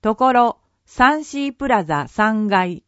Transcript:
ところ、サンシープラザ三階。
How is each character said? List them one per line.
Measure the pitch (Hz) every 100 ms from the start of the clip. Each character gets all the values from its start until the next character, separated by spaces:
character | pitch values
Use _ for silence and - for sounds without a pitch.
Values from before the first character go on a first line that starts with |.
と | 214 220
こ | 262
ろ、 | 247 240 - _ _ _
サ | - 247 302
ン |
シ | 302 277 277
ー |
プ | - 277
ラ | 226
ザ | 160 147 139
三 | - 214 220 214
階。 | 196 180 170